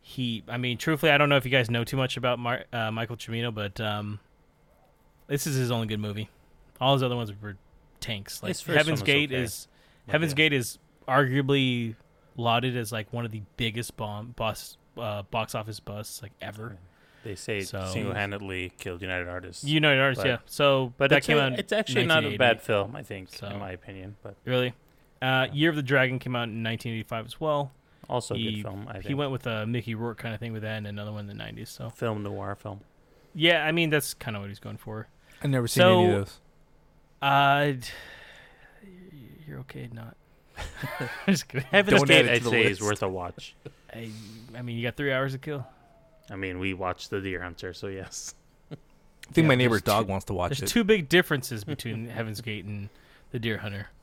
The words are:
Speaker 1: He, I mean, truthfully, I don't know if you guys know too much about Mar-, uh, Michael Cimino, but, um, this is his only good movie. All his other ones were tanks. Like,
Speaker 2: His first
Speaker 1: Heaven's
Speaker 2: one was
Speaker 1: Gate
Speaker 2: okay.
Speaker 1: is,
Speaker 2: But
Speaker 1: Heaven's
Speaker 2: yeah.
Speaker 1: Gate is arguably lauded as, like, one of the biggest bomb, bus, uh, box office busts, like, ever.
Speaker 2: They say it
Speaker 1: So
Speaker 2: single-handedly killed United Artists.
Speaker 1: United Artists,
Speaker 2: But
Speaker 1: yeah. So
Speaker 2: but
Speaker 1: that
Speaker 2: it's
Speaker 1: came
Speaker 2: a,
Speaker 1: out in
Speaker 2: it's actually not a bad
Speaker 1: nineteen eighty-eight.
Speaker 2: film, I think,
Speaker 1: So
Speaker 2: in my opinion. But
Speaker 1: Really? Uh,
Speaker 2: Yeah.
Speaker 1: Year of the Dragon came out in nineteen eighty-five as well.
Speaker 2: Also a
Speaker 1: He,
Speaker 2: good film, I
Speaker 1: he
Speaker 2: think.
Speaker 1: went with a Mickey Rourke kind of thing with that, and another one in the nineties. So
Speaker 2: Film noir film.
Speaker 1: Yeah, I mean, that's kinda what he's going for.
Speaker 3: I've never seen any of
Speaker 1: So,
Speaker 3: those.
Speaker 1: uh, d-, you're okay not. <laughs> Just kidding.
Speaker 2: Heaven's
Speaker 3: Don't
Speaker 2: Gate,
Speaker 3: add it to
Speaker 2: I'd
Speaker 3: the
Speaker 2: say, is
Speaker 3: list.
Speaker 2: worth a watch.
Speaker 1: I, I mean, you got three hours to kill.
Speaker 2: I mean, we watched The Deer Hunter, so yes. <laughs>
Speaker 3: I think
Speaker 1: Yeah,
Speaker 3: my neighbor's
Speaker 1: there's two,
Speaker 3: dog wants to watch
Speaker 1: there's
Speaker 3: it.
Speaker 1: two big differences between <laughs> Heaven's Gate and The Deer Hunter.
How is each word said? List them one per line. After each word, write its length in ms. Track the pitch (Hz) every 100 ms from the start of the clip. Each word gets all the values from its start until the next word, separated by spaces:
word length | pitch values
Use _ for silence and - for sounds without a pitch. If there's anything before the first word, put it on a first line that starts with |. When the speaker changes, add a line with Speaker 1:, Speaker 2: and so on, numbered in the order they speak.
Speaker 1:
He, 420 | - - 123 113 -
I 100 | 120
mean, 220 | 123 120
truthfully, 320 | - 156 160
I 80 | 143
don't 100 | 147
know 80 | 143
if 80 | 127
you 60 |
guys 180 | 131 113
know 140 | 120
too 140 | 117 135
much 200 | 127 -
about 220 | 123 123
Mar-, 260 | 120 123 -
uh, 160 | 117 110
Michael 260 | 110 113 117
Cimino, 380 | - 117 120
but, 260 | 107 101 -
um, 400 | 107 104 104 104 _ _ _ _ _ _ _ _ _ _ _
this 180 | 139 160
is 100 | 135
his 140 | 123
only 160 | 120 110
good 140 | 110
movie. 300 | 107 104 107 _ _ _ _ _
All 120 | 131
his 100 | 139
other 120 | 127 123
ones 160 | 113 101
were 160 | 104 98 _ _ _ _
tanks. 420 | - 107 104 -
Like, 80 | 185
Speaker 2:
His 120 | 185
first 140 | - 156
Speaker 1:
Heaven's 260 | 151 151
Speaker 2:
one 40 | 107
was 80 |
Speaker 1:
Gate 180 | 143 147
Speaker 2:
okay. 100 | 131
Speaker 1:
is, 240 | 120 - - _ _ _ -
Speaker 2:
But 60 |
Speaker 1:
Heaven's 180 | 151 160
Speaker 2:
yeah. 60 | 139
Speaker 1:
Gate 160 | 156
is 260 | 143 120 - _ _ -
arguably 880 | 131 135 131 135 139 131 120 117 110 _ _ _ -
lauded 380 | 117 117 127 123
as, 160 | 110
like, 220 | 113 104
one 100 | 120
of 60 | 117
the 120 | 110 101 -
biggest 400 | 113 110 117 -
bomb, 360 | 107 104 117 123
bus, 420 | 110 104 - - _ -
uh, 240 | 113 104
box 300 | 101 117 110
office 260 | 123 107 107
busts, 440 | - 104 107 -
like, 80 | 104 _
ever. 380 | - 104 110 98 90 _ _ _
Speaker 2:
They 140 | 113 98
say 220 | - 107
it 100 | 95
Speaker 1:
So 160 | 98 92
Speaker 2:
single-handedly 800 | 95 104 98 101 101 98 92 90 _
killed 220 | - 87
United 260 | 95 92 87
Artists. 380 | 90 90 90 139
Speaker 1:
United 340 | 156 151 139
Artists, 240 | 135 127
Speaker 2:
But 60 | 113
Speaker 1:
yeah. 80 | 120 -
So 480 | - 143 135 127 120
Speaker 2:
but 120 | 139
Speaker 1:
that 80 | 143
Speaker 2:
it's 100 | -
Speaker 1:
came 80 | 151
Speaker 2:
a, 40 |
Speaker 1:
out 100 | 135
in 80 | 123
Speaker 2:
it's 140 | -
actually 320 | 208 214 240 170
not 140 | 160
a 60 | 151
bad 100 | 104
Speaker 1:
nineteen 20 | 123
eighty-eight. 140 | 110
Speaker 2:
film, 340 | - 107 98 101
I 80 |
think, 300 | - 101 92
Speaker 1:
So 140 | - 101
Speaker 2:
in 120 | 101
my 120 | 101
opinion. 440 | 92 - 98 92 104
But 120 | 110 98 -
Speaker 1:
Really? 240 | 127 123 120 _ _ _ _
Uh, 260 | 131 131 131
Speaker 2:
Yeah. 20 |
Speaker 1:
Year 160 | 143 160
of 60 | 151
the 80 |
Dragon 340 | 135 139 131 127
came 160 | 127
out 100 | 123 117
in 160 | 110
nineteen 300 | 113 113 117
eighty-five 320 | 113 104 113 113
as 120 | -
well. 360 | 156 147 139 - _ _ -
Speaker 2:
Also 260 | 123 - 117
a 20 |
Speaker 1:
He, 180 | 113 107
Speaker 2:
good 60 |
film, 240 | 104 98 104
I 100 | 101
Speaker 1:
he 40 | 101
Speaker 2:
think. 100 | 139
Speaker 1:
went 120 | 143
with 140 | 131 -
a 180 | 113 107
Mickey 280 | 120 113 110
Rourke 220 | 117 110
kind 160 | 117
of 60 | 107
thing 140 | 120
with 80 | 110
that, 160 | 107 110
and 100 | 104
another 240 | 101 104
one 80 | 107
in 80 | 101
the 60 |
nineties. 360 | 104 107 110 107
So 200 | - 120
Speaker 2:
Film 340 | - 117 107
noir 320 | 101 101 98 101
film. 240 | 107 101 - _ _ _ _ 175
Speaker 1:
Yeah, 300 | 160 170 156
I 80 |
mean, 160 | 165 165
that's 240 | 147 -
kinda 260 | - - 104
what 80 | 101
he's 120 | 101
going 180 | 107 107
for. 320 | - 107 110 _ _ -
Speaker 3:
I've 60 | 143
never 180 | 135 120
seen 160 | -
any 220 | 117 180 -
of 40 |
Speaker 1:
So, 60 | 101
Speaker 3:
those. 200 | 98 - _ _ _ _ _ _ _ _
Speaker 1:
uh, 440 | 139 139 139 143 143
d-, 1160 | 135 120 - - - - - - - - - 202 180 185 156 127 143 151
you're 140 | 139
okay 300 | 131 131 127
not. 240 | 117 117 - _ _ _ - - -
<laughs> 480 | 135 - 120 - -
Just 240 | 190 -
kidding. 180 | 127 131
Speaker 2:
Heaven's 280 | 196 202 202
Speaker 3:
Don't 80 | 143
Speaker 2:
Gate, 120 | 160
Speaker 3:
add 60 | -
it 40 |
to 40 | 120
Speaker 2:
I'd 80 |
Speaker 3:
the 60 | 120
Speaker 2:
say, 140 | 117
is 60 | 107 98
Speaker 3:
list. 20 |
Speaker 2:
worth 200 | 107 104
a 60 | 98
watch. 460 | 92 87 - - - - - _
Speaker 1:
I, 160 | - 113 110 107 113 120 117
I 40 |
mean, 160 | 123 117
you 60 |
got 120 | 120 -
three 160 | 143
hours 220 | 131 135
to 40 | 135
kill. 300 | 143 143 127 - _ _ _ _ -
Speaker 2:
I 40 | 98
mean, 240 | 95 90
we 140 | 95
watched 360 | 92 92 90 -
The 100 | 104
Deer 200 | 98 90
Hunter, 320 | 87 85 95
so 140 | 90 98
yes. 480 | 95 92 - - - _
<laughs> 180 | _ _
Speaker 3:
I 40 | - _ _ _ _ -
think 140 | - 160
Speaker 1:
Yeah, 20 |
Speaker 3:
my 60 | 127
neighbor's 260 | 123 110
Speaker 1:
there's 140 | 101 104
two, 60 |
Speaker 3:
dog 60 | 104
wants 160 | 95 -
to 80 |
watch 160 | 95 90
Speaker 1:
there's 180 | 135 101
Speaker 3:
it. 40 |
Speaker 1:
two 100 | 233
big 260 | 202 214 147
differences 540 | 175 180 147 - 113
between 440 | 104 143 120 110 117
<laughs> 20 |
Heaven's 320 | 113 113 107
Gate 240 | 113 104 95
and 240 | 104 101 - - - -
The 80 | 123
Deer 180 | 113 107
Hunter. 280 | 107 98 104 -